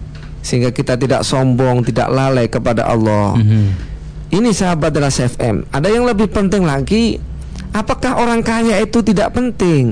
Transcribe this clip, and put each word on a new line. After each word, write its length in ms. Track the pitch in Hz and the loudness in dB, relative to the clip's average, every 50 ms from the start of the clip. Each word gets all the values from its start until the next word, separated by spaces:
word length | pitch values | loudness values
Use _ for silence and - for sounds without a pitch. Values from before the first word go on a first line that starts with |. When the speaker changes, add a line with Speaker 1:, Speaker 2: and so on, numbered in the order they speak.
| - - - - - - - - | -6 -10 -12 -14 -14 -14 -14 -12
Speaker 1:
Sehingga 320 | - - - 123 123 123 | -6 -4 0 0 0 0
kita 240 | 120 - - - 127 | 0 -2 -2 -2 0
tidak 320 | 120 131 120 135 120 113 - | 0 0 0 0 0 0 0
sombong, 560 | - 131 131 127 123 120 131 127 123 123 120 | 0 2 2 2 2 2 2 2 2 2 0
tidak 240 | 131 117 123 117 - | 0 0 0 0 0
lalai 400 | 131 135 135 135 135 127 117 110 | 0 0 0 2 2 0 0 0
kepada 400 | 120 123 120 123 113 - - - | -2 -2 -2 0 0 0 0 0
Allah. 480 | 120 113 110 107 107 104 104 98 - | 2 2 2 2 2 2 0 2 2
Speaker 2:
Mhm. 320 | 120 107 104 110 110 104 98 95 92 - - - - - - - - - - | 2 4 4 4 4 2 2 0 -2 -6 -10 -10 -12 -12 -12 -12 -12 -6 -2
Speaker 1:
Ini 180 | 160 190 240 240 190 | 0 2 2 2 2
sahabat 400 | - 196 180 175 151 156 160 143 | 2 0 0 0 0 0 0 0
Ras 240 | 151 143 139 - - | 2 0 0 0 0
F 160 | 131 127 - - 127 | -2 -2 -2 -2 -2
M. 240 | 117 101 - - - - | -2 -2 -2 -4 -4 -4
Ada 160 | 139 151 202 | -2 0 0
yang 160 | 220 240 247 247 | 2 2 2 0
lebih 240 | 233 196 220 - | 2 2 0 0
penting 320 | - 214 196 185 208 202 180 | 0 0 0 2 2 2 2
lagi, 560 | 156 139 139 131 - 196 226 233 220 - - - - - - - - - - - - | 2 0 0 0 0 0 2 2 0 0 -4 -6 -8 -10 -12 -12 -10 -10 -10 -10 -6
apakah 480 | 208 208 214 - 202 - - 254 247 226 | -4 -4 -2 -2 -4 -2 -2 -2 0 0
orang 240 | 240 233 233 233 - | 0 2 2 0 0
kaya 400 | 233 226 233 226 233 208 190 220 | 0 0 0 2 2 2 2 0
itu 160 | 208 - 233 | 0 0 0
tidak 320 | 196 220 202 185 - - | 2 2 2 2 2 0
penting? 520 | - 247 247 247 - - 196 175 160 139 127 113 | 0 -2 -2 -2 -2 0 2 2 4 4 2 2